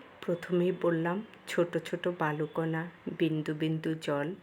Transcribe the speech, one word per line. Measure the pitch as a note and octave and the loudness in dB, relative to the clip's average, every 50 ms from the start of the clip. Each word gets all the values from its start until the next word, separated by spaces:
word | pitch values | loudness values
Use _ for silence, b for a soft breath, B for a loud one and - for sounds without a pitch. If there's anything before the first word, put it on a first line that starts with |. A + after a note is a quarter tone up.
| - - - - - | -12 -20 -18 -8 -4
প্রথমেই | - F3 E3+ - - F3+ F3 F3 F3+ F#3 F3 - | -2 -2 -2 -2 0 2 4 4 4 2 2 2
বললাম, | E3+ E3+ D#3+ E3 F3 F3+ G3+ A3 - - - - - | 2 2 4 2 2 0 0 -4 -6 -14 -16 -10 -2
ছোট | - - E3+ E3+ E3+ E3 D#3+ - | 2 2 2 2 2 -2 -2 -2
ছোট | - F3 - F3+ F3+ F3 | -6 -2 -2 -2 0 2
বালুকণা, | E3 D3+ D3 D3+ D#3 D#3 - E3 E3 E3 D#3+ D#3+ E3+ F3 - - - - F3 - | 0 0 2 0 -2 -2 0 -2 0 0 0 -2 -4 -6 -10 -10 -8 -8 -2 0
বিন্দু | F3 D#3+ D#3+ D#3 D3+ - D#3 D3+ | 2 2 2 0 0 -2 -2 0
বিন্দু | D#3+ D#3+ D#3+ D#3 D#3+ E3 D#3+ D#3+ - - | 0 0 0 0 0 -2 -2 -2 -2 0
জল, | D3 C#3+ C#3+ E3 G3 - | 0 0 0 -2 -4 -6